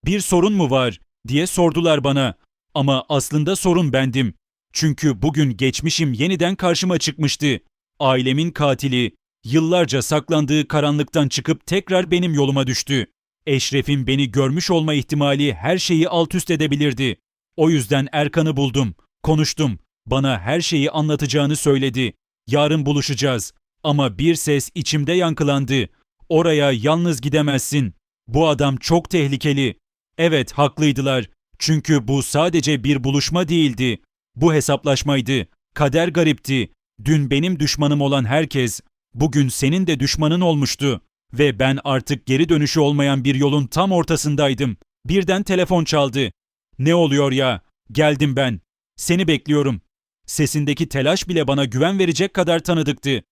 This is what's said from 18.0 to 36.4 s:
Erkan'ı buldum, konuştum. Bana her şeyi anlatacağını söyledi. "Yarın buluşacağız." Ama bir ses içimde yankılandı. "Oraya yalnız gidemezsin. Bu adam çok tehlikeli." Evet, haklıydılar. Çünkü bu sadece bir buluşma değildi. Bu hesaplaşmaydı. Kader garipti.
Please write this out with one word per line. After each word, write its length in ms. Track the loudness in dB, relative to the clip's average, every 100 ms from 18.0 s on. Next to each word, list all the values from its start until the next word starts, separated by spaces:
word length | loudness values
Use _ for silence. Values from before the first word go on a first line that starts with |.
| 0
Erkan'ı 460 | -2 0 0 0 0
buldum, 380 | 0 0 -2 -4 _ _
konuştum. 560 | 0 2 0 0 -2 -2 _ _ -4
Bana 340 | 0 0 -2
her 220 | -2 -2
şeyi 300 | 0 0 0
anlatacağını 640 | 0 -2 -2 -2 0 0 0
söyledi. 580 | 2 2 0 -2 -4 -6 _ _ -4
"Yarın 380 | 0 2 0 0
buluşacağız." 680 | -2 -2 -2 -2 -2 -6 _ _ _
Ama 340 | -2 0 0 0
bir 180 | 0 0
ses 360 | 0 -2 -2 -8
içimde 380 | -4 -2 0
yankılandı. 760 | 0 0 0 0 0 0 -2 -2 _ _ _ 0
"Oraya 420 | 2 2 2 2
yalnız 500 | 0 0 0 0 -2
gidemezsin. 720 | -2 0 0 -2 -2 -2 -2 -6 _ _ -4
Bu 200 | 0 2
adam 300 | 2 0 -2
çok 320 | 0 0 2
tehlikeli." 720 | -2 0 0 0 0 -2 -4 _ _ _ -2
Evet, 340 | 2 2 -2
haklıydılar. 800 | 0 0 2 0 2 0 -2 -4 _ _ _
Çünkü 480 | -2 -2 2 0 2
bu 160 | -2
sadece 600 | 0 0 2 0 0 -2
bir 200 | 0 0
buluşma 440 | 0 0 0 -2 0
değildi. 540 | 2 0 0 -2 -4 _ _ _ 0
Bu 180 | 2
hesaplaşmaydı. 960 | 2 2 -2 0 -2 0 0 0 -2 -4 _ _ -2
Kader 320 | 0 2 0
garipti. 640 | 2 2 0